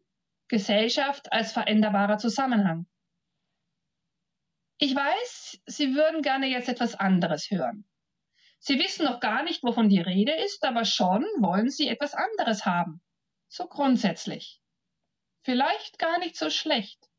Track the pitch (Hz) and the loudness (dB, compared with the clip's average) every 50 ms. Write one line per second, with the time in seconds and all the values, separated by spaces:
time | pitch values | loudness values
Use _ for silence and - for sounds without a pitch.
0 | _ _ _ _ _ _ _ _ _ - 247 214 196 - 208 214 220 240 - 302 | _ _ _ _ _ _ _ _ _ -2 -2 0 2 2 2 2 2 2 0 0
1 | 269 277 277 - - - - 226 220 - - 233 - 208 214 214 214 208 196 196 | 0 -2 -2 -6 -6 -4 -4 -2 -2 -2 -4 -4 0 2 4 4 4 4 4 2
2 | 202 202 208 208 247 226 - - 269 262 240 214 196 180 165 165 175 - _ _ | 2 2 2 0 0 0 0 0 0 2 2 2 2 2 0 -2 -6 -12 _ _
3 | _ _ _ _ _ _ _ _ _ _ _ _ _ _ _ _ _ _ _ _ | _ _ _ _ _ _ _ _ _ _ _ _ _ _ _ _ _ _ _ _
4 | _ _ _ _ _ _ _ _ _ _ _ _ _ _ _ - 302 269 262 285 | _ _ _ _ _ _ _ _ _ _ _ _ _ _ _ -2 -2 0 0 0
5 | 277 294 359 440 494 494 - - - - - - _ - - - 294 262 262 294 | 0 0 0 -2 -4 -6 -10 -14 -18 -18 -20 -18 _ -10 -4 -2 -2 0 2 2
6 | 311 320 320 320 285 285 269 269 269 262 254 247 240 254 247 - 240 220 - - | 2 2 2 0 0 0 0 0 0 -2 -2 -2 -2 -4 -2 -2 -2 -2 -2 0
7 | 196 190 190 175 175 165 - - - - 208 170 - - - - - _ _ _ | 2 4 4 4 2 0 -2 -4 -4 -4 -4 -2 -2 -4 -6 -8 -14 _ _ _
8 | _ _ _ _ _ _ _ _ _ _ _ _ - - 277 262 370 392 - - | _ _ _ _ _ _ _ _ _ _ _ _ -4 -2 0 0 0 -2 -2 -2
9 | 320 262 240 - - 214 220 254 320 339 311 - - 240 233 247 220 202 196 175 | 0 0 0 0 -2 -2 -2 -2 -2 -4 -4 -4 -2 0 2 4 6 6 6 4
10 | 170 185 180 196 214 277 320 320 403 403 - - - 269 240 233 226 220 - - | 4 2 2 2 2 2 2 0 -2 -4 -4 -2 -2 0 0 0 0 0 0 2
11 | 196 180 190 214 311 440 427 302 202 185 175 202 226 269 - - 302 - - - | 2 2 2 2 0 0 0 2 2 2 2 2 0 0 0 -2 -2 -2 -2 -2
12 | 392 381 - - 339 427 440 392 311 240 214 196 - 196 175 175 175 175 156 - | -4 -4 -2 -4 -4 -2 -2 -2 -2 -2 -2 -2 0 0 0 0 0 -4 -6 -14
13 | _ _ _ _ _ _ _ _ _ _ - - 349 - - 294 285 269 254 202 | _ _ _ _ _ _ _ _ _ _ -14 -12 -12 -8 -4 0 2 2 4 4
14 | - 190 - - - 175 - - - - - _ _ _ _ _ _ _ _ _ | 2 0 -2 -4 -8 -10 -10 -10 -12 -16 -20 _ _ _ _ _ _ _ _ _
15 | _ _ _ _ _ _ _ _ - 254 247 247 285 320 403 427 - - - - | _ _ _ _ _ _ _ _ -4 -2 0 2 2 2 0 -2 -6 -12 -8 -4
16 | 339 330 330 359 359 330 - - 311 311 - - - 311 285 233 196 - - _ | -2 0 0 0 -2 -4 -6 -6 -4 -2 -2 -2 -2 0 0 -2 -2 -6 -12 _
17 | _ _ _ | _ _ _